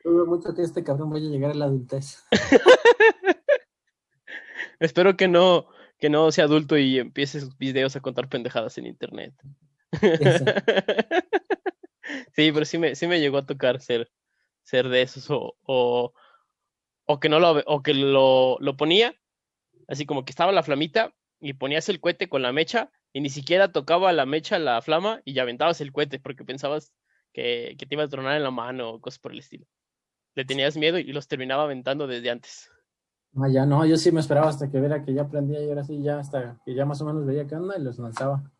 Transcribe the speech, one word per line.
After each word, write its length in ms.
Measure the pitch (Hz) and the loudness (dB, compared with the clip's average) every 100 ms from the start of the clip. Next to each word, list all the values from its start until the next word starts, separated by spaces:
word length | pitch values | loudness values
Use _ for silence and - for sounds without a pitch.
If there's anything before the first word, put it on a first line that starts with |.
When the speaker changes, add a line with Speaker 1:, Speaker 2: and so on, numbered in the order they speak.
| 165 | 2
Speaker 1:
dudo 200 | 170 170 | 2 2
mucho 280 | 170 170 | -2 -4
que 80 | 165 | -4
este 220 | 165 - | -4 -4
cabrón 260 | - 139 156 | -4 -4 -4
vaya 180 | 151 156 | -6 -4
a 40 | |
llegar 200 | 139 143 | -4 -2
a 40 | 147 | -2
la 100 | 143 | -2
adultez". 580 | 135 123 139 - - _ | -2 -4 -8 -10 -18 _
Speaker 2:
<laughs> 1040 | - - 254 - 508 480 480 440 - 381 - - 571 - _ _ _ _ _ - - - - - _ | -2 4 6 8 8 8 8 6 4 0 0 0 0 -2 _ _ _ _ _ -20 -18 -16 -16 -16 _
Espero 360 | 160 175 190 180 | 0 4 4 4
que 120 | 190 | 4
no, 400 | 175 185 170 - _ - _ | 6 6 4 0 _ -20 _
que 100 | 151 | 2
no 220 | 147 160 | 4 4
sea 140 | 147 151 | 4 4
adulto 320 | 151 147 151 | 2 4 2
y 220 | 135 131 | 4 0
empiece 400 | 120 - 139 151 | -2 -4 -6 -6
sus 180 | 131 - | -12 -8
videos 380 | 135 131 135 135 | -4 -2 -2 -4
a 60 | |
contar 280 | 135 123 131 | -8 -8 -6
pendejadas 480 | 135 120 120 110 - | -6 -6 -6 -6 -10
en 100 | 120 | -14
internet. 460 | - - 107 - _ 143 - _ _ _ 160 | -12 -14 -12 -16 _ -20 -20 _ _ _ 0
Speaker 1:
Eso. 440 | 208 160 165 170 143 | 2 4 4 4 2
Speaker 2:
<laughs> 60 | 196 - 196 208 202 - 339 - 403 - 392 370 - - _ - 277 - - | 0 0 0 0 -4 -2 -4 -2 -6 -4 -6 -6 -12 -20 _ -14 -14 -8 0
Sí, 160 | 156 | 2
pero 140 | 151 151 | 2 -2
sí 120 | 165 | -2
me, 180 | 160 - | -2 -2
sí 120 | 170 | -2
me 120 | 175 | 0
llegó 180 | 147 139 | 0 -2
a 80 | 135 | -4
tocar 360 | 139 135 131 | -2 -2 -2
ser, 300 | - 120 117 _ _ _ _ _ | -4 -4 -4 _ _ _ _ _
ser 280 | _ 127 127 | _ -2 2
de 120 | 127 | 0
esos 280 | 127 131 - | 0 -4 -6
o, 240 | 139 - - - | -6 -6 -12 -4
o, 480 | 127 120 120 123 - _ _ _ _ _ _ _ _ - | 0 2 0 -2 -8 _ _ _ _ _ _ _ _ -4
o 140 | 147 | -2
que 100 | 156 | 2
no 100 | 151 | 4
lo, 220 | 175 151 143 | 4 4 0
o 160 | 147 | -2
que 120 | 139 | 0
lo, 640 | 139 139 139 131 131 131 123 | 0 2 4 6 6 4 0
lo 180 | 139 135 | -4 -2
ponía, 380 | 151 185 240 - _ _ _ _ _ _ - | 2 4 4 -2 _ _ _ _ _ _ -14
así 180 | 135 147 | -10 -6
como 180 | 143 | -6
que 80 | 131 | -8
estaba 200 | 135 175 | -2 2
la 100 | 190 | 2
flamita 540 | 156 139 156 220 226 _ _ _ | 0 -2 0 -2 -2 _ _ _
y 140 | 147 | -14
ponías 360 | 135 170 151 185 | -8 -4 -4 -4
el 100 | 175 | -2
cohete 300 | 170 170 185 | -2 -4 -4
con 120 | 139 | -2
la 100 | 123 | -2
mecha 400 | 139 160 233 - _ _ | -2 0 -2 -4 _ _
y 100 | 139 | -8
ni 80 | 143 | -6
siquiera 420 | 143 139 180 196 | -8 0 2 2
tocaba 400 | 156 143 170 190 | 0 0 2 4
la 120 | 165 131 | 2 0
mecha 340 | 156 - 190 | -4 -2 -2
la 220 | 147 117 | 0 -2
flama 400 | 135 160 202 220 - | 0 -2 -2 -6 -6
y 80 | |
ya 80 | 131 | -4
aventabas 380 | 127 123 156 165 | -4 -2 -2 -2
el 100 | 143 | -6
cohete 260 | 139 147 135 | -4 -4 -6
porque 240 | 147 135 - | -12 -14 -14
pensabas 480 | 135 139 151 - _ _ _ _ | -10 -6 -6 -8 _ _ _ _
que, 420 | - 123 120 120 139 | -8 -4 -4 -8 -14
que 60 | 139 | -10
te 100 | 143 | -6
iba 80 | |
a 60 | 147 | -4
tronar 260 | 135 135 151 | -6 -4 -2
en 60 | |
la 80 | 139 | -2
mano 380 | 123 120 131 117 | -4 -8 -8 -10
o 100 | 113 | -12
cosas 180 | 127 - | -16 -16
por 120 | - | -18
el 80 | 117 | -18
estilo. 260 | - 139 _ _ _ _ _ _ _ - | -20 -20 _ _ _ _ _ _ _ -10
Le 100 | 135 | -6
tenías 320 | 135 139 156 | -2 -2 0
miedo 220 | 156 180 | 0 0
y 60 | - | -6
los 140 | 143 - | -10 -10
terminaba 360 | 139 131 135 | -10 -4 -2
aventando 420 | 151 131 135 139 139 | -2 -4 -6 -6 -6
desde 240 | 120 123 | -6 -6
antes. 400 | 120 - - - _ _ _ _ _ _ 135 | -8 -12 -20 -20 _ _ _ _ _ _ -4
Speaker 1:
Ah, 120 | 139 | 0
ya 160 | 131 139 | 2 4
no, 180 | 143 160 | 4 4
yo 100 | 160 | 4
sí 140 | 175 | 2
me 80 | 165 | 0
esperaba 300 | 143 147 156 | 2 2 2
hasta 200 | 143 139 | 0 -4
que 100 | 139 | -2
viera 240 | 143 147 | -2 -2
que 100 | 143 | -4
ya 140 | 135 143 | -4 -4
prendía 320 | 147 143 147 | -4 -4 -4
y 60 | 147 | -6
ahora 140 | 143 143 | -6 -8
sí 160 | 147 | -6
ya 160 | 143 147 | -4 -6
hasta 420 | 139 135 120 120 - | -6 -8 -8 -12 -10
que 100 | 127 | -4
ya 100 | 139 | -4
más 160 | 143 | -4
o 40 | 151 | -6
menos 200 | 151 139 | -4 -4
veía 220 | 143 139 | -4 -6
qué 80 | 156 | -8
onda 220 | 185 190 | -8 -8
y 20 | |
los 160 | 131 120 | -8 -8
lanzaba. 460 | 120 113 135 139 139 | -12 -6 -4 -4 -8